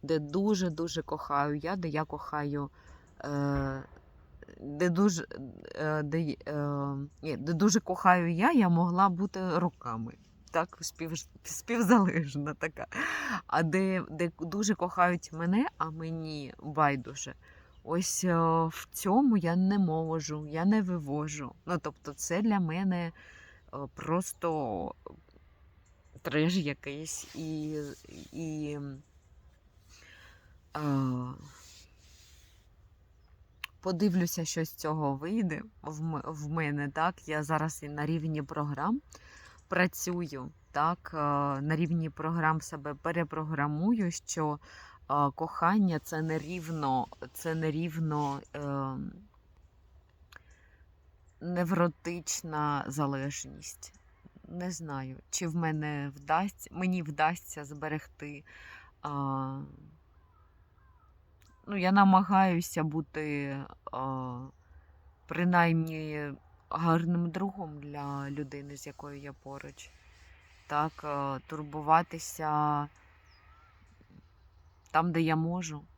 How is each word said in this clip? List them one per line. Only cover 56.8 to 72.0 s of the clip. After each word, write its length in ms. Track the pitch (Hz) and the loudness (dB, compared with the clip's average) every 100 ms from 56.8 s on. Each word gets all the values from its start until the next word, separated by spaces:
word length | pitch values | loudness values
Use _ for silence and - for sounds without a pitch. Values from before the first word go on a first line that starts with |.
| 185 185 | 0 0
вдасться 600 | 156 147 156 170 - - | -2 0 0 0 -10 -12
зберегти, 800 | 143 147 156 151 - - 147 143 - - - - - _ | -12 -8 -4 -4 -8 -14 -12 -12 -18 -20 -20 -20 -20 _
а, 580 | 147 143 139 135 131 135 143 143 151 - _ _ _ - - _ - _ - - _ _ _ _ - - - | -6 -4 -2 -2 -4 -6 -12 -16 -20 -20 _ _ _ -20 -20 _ -20 _ -20 -20 _ _ _ _ -20 -20 -6
ну, 60 | 202 | 0
я 160 | 180 | 6
намагаюся 880 | 196 196 190 190 196 190 170 175 - | 8 10 8 6 6 6 4 0 0
бути, 760 | 156 151 151 156 151 147 143 135 - - - | 0 0 -4 -6 -4 -2 -2 -6 -8 -14 -8
а, 460 | - 135 131 127 123 135 _ _ - - - - _ - | -6 -4 -4 -6 -8 -12 _ _ -20 -20 -20 -20 _ -8
принаймні 1080 | 170 175 175 170 165 160 160 156 151 147 139 - - - | 0 4 6 6 4 0 -4 -6 -6 -6 -10 -16 -20 -8
гарним 600 | - 170 165 170 175 170 | 0 4 4 4 2 0
другом 500 | 175 196 196 165 147 | -2 -4 -4 -10 -10
для 500 | 143 143 143 143 139 | -10 -8 -6 -6 -6
людини, 460 | 143 139 143 143 143 | -6 -6 -8 -12 -14
з 100 | - | -16
якою 340 | 135 147 143 | -14 -14 -12
я 120 | 143 | -14
поруч. 580 | 135 139 139 147 139 - - - - - - - - - | -14 -14 -14 -14 -18 -20 -20 -20 -20 -20 -20 -20 -20 -2
Так, 380 | 147 156 - | 0 0 -2
а, 340 | 151 143 139 135 - | -4 -2 -2 -4 -6
турбуватися 1400 | 156 151 151 151 160 | -10 -6 -6 6 6